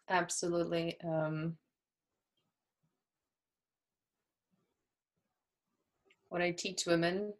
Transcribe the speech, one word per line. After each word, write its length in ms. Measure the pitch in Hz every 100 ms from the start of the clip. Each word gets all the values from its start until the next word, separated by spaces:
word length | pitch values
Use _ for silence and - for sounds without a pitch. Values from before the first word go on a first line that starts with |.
| -
absolutely. 880 | 180 170 - 180 170 170 170 165 160
Um, 520 | 170 160 156 156 165 165 _ _ _ _ _ _ _ _ _ _ _ _ _ _ _ _ _ _ _ _ _ _ _ _ _ _ _ _ _ _ _ _ _ _ _ _ _ _ _ _ _ _ _ _ _ - -
what 140 | 180
I 80 | 175
teach 340 | 175 196 185 -
women 460 | 170 170 185 208